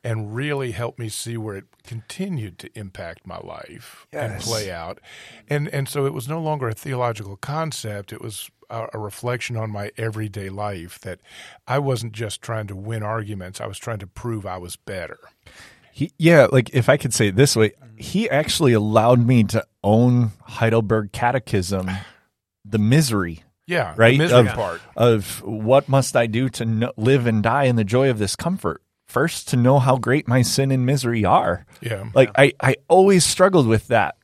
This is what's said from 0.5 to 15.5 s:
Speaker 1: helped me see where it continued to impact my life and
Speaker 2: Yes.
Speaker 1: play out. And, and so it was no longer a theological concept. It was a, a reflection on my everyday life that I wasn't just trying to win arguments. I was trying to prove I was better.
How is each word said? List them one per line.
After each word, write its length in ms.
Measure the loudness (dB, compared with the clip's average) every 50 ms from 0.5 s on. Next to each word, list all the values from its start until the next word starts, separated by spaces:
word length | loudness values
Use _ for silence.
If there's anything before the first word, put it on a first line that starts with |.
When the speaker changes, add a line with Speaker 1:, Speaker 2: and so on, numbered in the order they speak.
| -4 -6 -6 -8
Speaker 1:
helped 280 | -8 -8 -8 -10 -8 -10
me 80 | -12 -10
see 300 | -10 -10 -10 -8 -8 -8
where 180 | -8 -10 -10
it 80 | -12 -16 _ _ _ _
continued 760 | -14 -14 -14 -14 _ -10 -10 -8 -6 -6 -8 -8 -10 -12 _
to 100 | -20 -18 _ -14
impact 480 | -14 -14 _ -14 -14 -14 -14 -16 _
my 140 | -16 -16 -14
life 680 | -14 -14 -16 -16 -16 -18 -18 -20 -20 -20 -20 -20 -20 _
and 220 | -10 -8 -8 -6 -8
Speaker 2:
Yes. 120 | -8 -6 -6
Speaker 1:
play 220 | -6 -6 -6 -6
out. 300 | -8 -10 -10 -12 -14 -16 _ -20 -20 -20 -20 -20 -20 -20 _ _
And, 220 | -4 -4 -4 -4
and 180 | -4 -6 -6 -4
so 180 | -4 -4 -4
it 80 | -2 -4
was 140 | -6 -8 -8
no 140 | -8 -6
longer 260 | -4 -4 -4 -4 -4 -6
a 60 | -6
theological 640 | -8 -8 -8 -4 -2 -2 -2 -4 -6 -10 -14 -14 -14
concept. 720 | -10 -8 -6 -6 -6 -6 -8 -8 -10 -10 -10 -10 -12 -14
It 100 | -16 -14
was 280 | -12 -12 -12 -12 -16 -16 _ _ _ _
a, 180 | -10 -10 -10 -10 -10
a 60 | -10
reflection 560 | -10 -10 -12 -8 -6 -6 -6 -6 -6 -6 -6
on 160 | -6 -6 -6
my 200 | -8 -8 -10 -10 -8 -6
everyday 520 | -6 -6 -4 -6 -8 -8 -8 -8 -10 -10
life 500 | -10 -8 -8 -8 -8 -10 -12 -14 -18 -16
that 220 | -14 -14 -14 _ _ _ -20 -20 -20 -20 -20 _ _ -4
I 120 | -4 -2
wasn't 320 | 0 -2 -2 -2 -4 -8
just 300 | -8 -8 -10 -10 -10 -12
trying 260 | -10 -8 -8 -8 -8 -8
to 80 | -10
win 260 | -12 -10 -8 -8 -6
arguments. 600 | -6 -6 -6 -6 -6 -8 -10 -10 -10 -12 -12 -12
I 40 | -12 -10
was 120 | -12 -10
trying 200 | -10 -8 -8 -8
to 80 | -10 -14
prove 380 | _ -12 -8 -6 -6 -6 -6
I 120 | -8 -10 -10
was 180 | -12 -14 -16
better. 440 | -16 _ -12 -10 -10 -10 -10 -14 _ _ -20 _ _ _ -20